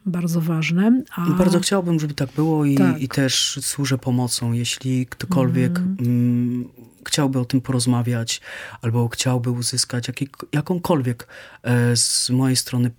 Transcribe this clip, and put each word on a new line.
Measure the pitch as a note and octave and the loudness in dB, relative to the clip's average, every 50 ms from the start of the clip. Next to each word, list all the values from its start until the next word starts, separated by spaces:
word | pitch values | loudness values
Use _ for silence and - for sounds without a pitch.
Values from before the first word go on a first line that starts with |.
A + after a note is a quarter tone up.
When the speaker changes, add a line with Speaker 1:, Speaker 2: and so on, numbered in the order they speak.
| _ | _
Speaker 1:
bardzo | G3 E3+ F3+ F3 F3 E3 E3+ | -4 -2 -2 -2 0 0 0
ważne. | D#3+ D#3+ E3 D#3+ D#3+ E3 E3 F3 G3+ A3+ B3 C4 - - - | 0 0 0 0 0 0 2 2 4 4 4 2 2 -2 -6
A | - F3 E3+ | -2 0 2
Speaker 2:
Bardzo | D3+ F3+ F#3 F#3 F#3 F3+ | 2 4 4 4 4 4
chciałbym, | F#3+ - G3+ G3 F3 F3 E3+ D#3+ | 2 2 0 0 2 2 0 0
żeby | D3+ D3+ C#3+ | 0 -2 -2
tak | - C#3+ B2 - | -4 -4 -4 0
było | - D#3 D#3+ D#3+ D#3 D3 | 0 0 2 2 2 2
i, | C#3+ C#3 | 4 4
Speaker 1:
Tak. | C#3 C3+ C3+ - D#3 C#3+ | 4 4 4 2 0 -2
Speaker 2:
i | B2+ | -4
też | - - C#3 B2+ - - - - - C#3+ - | 0 0 0 2 2 0 -2 -2 -4 -6 -6
służę | - - - C#3+ B2+ C3 A#2+ | -6 -4 -2 -2 0 -2 -2
pomocą. | - C3+ B2 B2 B2 A#2+ - - A#2+ A#2 A#2 | 0 0 0 0 0 0 -2 -2 -2 -2 -2
Jeśli | A#2+ A#2+ A#2 - - - C3 C3 B2+ B2+ | -2 -2 -4 -6 -4 -4 -2 -2 -2 -2
ktokolwiek, | - - - - B2 F3+ E3+ C3 - E3 - - F3 F3 F3+ | -4 -6 -8 -8 -2 0 2 2 2 2 2 2 2 2 0
Speaker 1:
Mhm. | F3+ F#3 F#3+ F#3+ | 0 -2 -2 -2
Speaker 2:
mm, | B2 A#2+ B2 A#2+ A#2+ B2 A#2+ A#2+ B2 A#2+ B2 B2 B2 - - - A#2 - - _ - | 0 0 2 2 2 2 2 2 0 0 -2 -4 -6 -8 -12 -18 -20 -20 -20 _ -8
chciałby | - - - D3 C3+ C3 C3 | -4 0 0 0 2 0 0
o | B2 | -2
tym | A#2 - C3 | 0 0 -2
porozmawiać | A#2+ - B2+ B2 A#2 B2+ B2 A#2+ A#2+ A#2+ A#2+ A#2 A2+ - - - - - - - - - - - - | 0 0 -2 0 0 2 2 2 0 0 -2 -2 -4 -4 -6 -8 -8 -12 -16 -14 -14 -16 -14 -8 -4
albo | A#2 A2+ A#2+ A#2 A#2 | -2 0 0 0 0
chciałby | - - - C3+ B2+ B2+ A#2 B2+ | -2 -2 -2 0 0 0 0 -2
uzyskać | A#2+ A#2+ A#2+ - - B2 - - - B2 A#2+ - | -2 -2 -4 -4 -2 -2 -4 -2 -4 -4 -4 -6
jakiek-, | B2+ - C#3+ - - - - - - | -6 -6 -8 -8 -8 -12 -10 -4 -2
jakąkolwiek, | D3 D3 - F#3 F3 F3 - F3+ D3 B2+ B2 A#2+ A#2+ - - - - - - - - - | -2 -2 0 -2 -2 0 0 0 2 2 0 -4 -6 -8 -14 -20 -20 -20 -20 -20 -10 -2
e, | A#2+ B2 A#2+ A#2+ A#2+ A#2+ | 0 2 4 4 4 2
z | A#2 - - - - - - | 2 0 0 0 -2 -2 0
mojej | B2+ B2+ C3 C3 B2+ | 0 2 2 2 2
strony | B2 - - - B2 A#2+ B2 A#2 | 0 -2 -2 0 0 0 0 -2